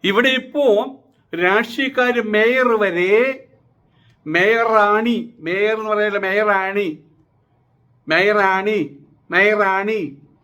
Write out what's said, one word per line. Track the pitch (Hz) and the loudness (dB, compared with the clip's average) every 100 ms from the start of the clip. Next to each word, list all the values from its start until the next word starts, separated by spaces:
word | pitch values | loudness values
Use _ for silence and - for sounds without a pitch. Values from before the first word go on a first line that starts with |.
| 190 | 0
ഇവിടെ | 202 262 262 | 2 2 0
ഇപ്പോ | 262 294 277 208 262 - _ _ _ 165 | -4 0 2 2 0 -10 _ _ _ -2
രാഷ്ട്രീയക്കാര് | 180 202 240 - 269 269 247 233 214 | 0 0 -2 -4 -4 0 0 0 0
മേയർ | 214 220 254 254 220 | 2 2 2 2 2
വരെ, | 202 175 185 214 262 262 - _ _ _ _ _ _ _ 151 | 0 0 2 2 0 -4 -14 _ _ _ _ _ _ _ -6
മേയർ | 165 196 226 226 220 | 0 2 2 2 2
റാണി, | 208 208 233 233 233 - 160 | 2 2 0 -2 -6 -12 -6
മേയർ | 190 208 220 | -2 -2 -2
എന്ന് | 220 | -4
പറയല്ല, | 208 208 202 190 | -2 0 -2 -2
മേയർ | 196 214 | 0 0
റാണി, | 196 190 202 190 156 _ _ _ _ _ _ _ _ _ _ - | 0 -2 -4 -4 -8 _ _ _ _ _ _ _ _ _ _ -4
മേയർ | 160 202 208 | 0 2 2
റാണി, | 196 190 196 214 139 - - _ _ | 2 0 -2 -4 -4 -10 -20 _ _
മേയർ | 175 202 214 196 | 2 2 2 0
റാണി | 190 196 220 147 139 _ _ | 0 -2 -4 -6 -12 _ _